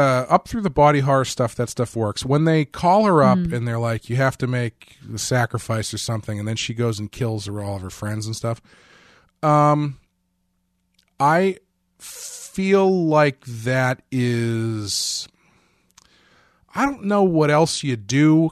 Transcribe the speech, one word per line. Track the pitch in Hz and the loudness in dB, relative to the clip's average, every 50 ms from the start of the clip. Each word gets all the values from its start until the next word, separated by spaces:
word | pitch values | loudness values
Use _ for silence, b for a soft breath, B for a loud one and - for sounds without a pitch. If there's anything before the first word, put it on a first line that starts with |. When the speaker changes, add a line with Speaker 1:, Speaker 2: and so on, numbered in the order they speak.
| 143 135 131 127 127 - | 4 4 2 0 0 2
Speaker 1:
up | 160 185 - - | 0 0 0 0
through | - 233 | -8 -4
the | 202 185 | -4 -2
body | 131 151 147 147 147 143 | 2 4 4 4 4 4
horror | 135 143 139 135 131 | 2 2 2 2 0
stuff, | - - - 127 113 - | -2 -2 -2 -4 -4 -2
that | - 120 - | -4 -6 -6
stuff | - - 123 - - | -2 -4 -6 -4 -2
works. | 117 110 104 104 - - | -4 -4 -4 -4 -6 -4
When | 131 139 147 160 | 0 0 2 2
they | 165 160 156 151 | 2 2 2 0
call | - - - - 175 185 208 220 | -2 -6 -2 2 4 4 4 4
her | 208 180 156 135 | 4 4 6 6
up | 127 123 120 | 6 4 4
Speaker 2:
Mm. | 175 170 143 | 0 -2 -4
Speaker 1:
and | 123 117 120 | -4 -4 -4
they're | 117 117 | -4 -2
like, | 117 117 113 110 _ - | -2 -2 -4 -4 _ -4
"You | 120 131 | -2 0
have | 135 135 131 - | 0 0 0 -2
to | 135 123 | -4 -4
make | 123 123 120 117 - _ - - _ _ - 110 | -2 -2 -4 -4 -6 _ -20 -20 _ _ -16 -12
the | 110 107 | -10 -8
sacrifice | - - 131 123 120 - - 113 - - 113 110 104 - - | -6 -2 0 0 0 0 -4 -8 -6 -4 -6 -4 -4 -6 -8
or | 104 | -8
something," | - - 117 110 - - 107 101 | -6 -6 -6 -6 -6 -8 -8 -8
and | 104 | -6
then | 107 113 113 | -6 -6 -6
she | - - 117 | -6 -8 -4
goes | 113 120 117 110 101 | -4 -2 -2 -2 -4
and | 107 104 | -8 -10
kills | - - 127 113 110 107 95 | -8 -6 -6 -4 -4 -6 -8
her, | 98 101 104 101 | -8 -8 -8 -6
all | 101 101 98 | -6 -8 -8
of | |
her | 92 95 | -8 -12
friends | - - - 104 107 107 107 | -12 -10 -8 -6 -6 -6 -6
and | 110 113 | -8 -10
stuff. | - - 117 117 - b b b b b b b b b b b b b b b - | -6 -6 -6 -6 -6 b b b b b b b b b b b b b b b -4
Um, | - 151 151 147 147 147 147 151 147 147 131 - _ _ _ _ _ _ _ _ _ _ _ _ _ _ _ _ _ _ _ _ _ _ _ - | 0 2 4 4 4 4 4 2 0 -4 -6 -10 _ _ _ _ _ _ _ _ _ _ _ _ _ _ _ _ _ _ _ _ _ _ _ 0
I | 139 143 160 175 190 190 185 - _ _ _ _ _ _ _ _ | 2 2 4 4 2 0 -2 -4 _ _ _ _ _ _ _ _
feel | - - - - - - - - - - - - 190 190 196 196 196 190 190 185 170 | -20 -20 -18 -16 -16 -16 -16 -16 -18 -14 -6 -4 0 2 4 4 4 4 2 2 2
like | 156 156 151 151 143 135 _ - | 2 4 4 4 2 0 _ -12
that | 127 120 113 110 123 127 131 131 127 131 - _ - | -14 -12 -8 -4 -2 0 0 0 0 -2 -4 _ -6
is, | - 127 123 123 120 117 117 117 117 113 113 113 110 107 104 98 - - - - - - - - _ _ _ _ _ _ _ _ _ _ _ _ _ _ _ _ _ _ _ _ _ _ _ _ _ _ _ _ - | -4 -2 0 0 0 0 -2 -2 -2 -2 -2 -4 -4 -6 -6 -6 -6 -6 -6 -6 -6 -8 -10 -12 _ _ _ _ _ _ _ _ _ _ _ _ _ _ _ _ _ _ _ _ _ _ _ _ _ _ _ _ -6
I | 190 254 | -2 -2
don't | 277 277 - 208 | -2 -2 -4 -4
know | 196 208 202 196 | -2 2 2 2
what | 185 170 156 151 147 | 2 4 2 2 4
else | 147 151 165 160 - - - | 4 4 2 2 0 -4 -4
you | 139 123 110 | -4 -4 -4
do, | 101 101 120 139 151 156 156 160 165 156 | -4 -2 2 4 4 6 6 4 2 0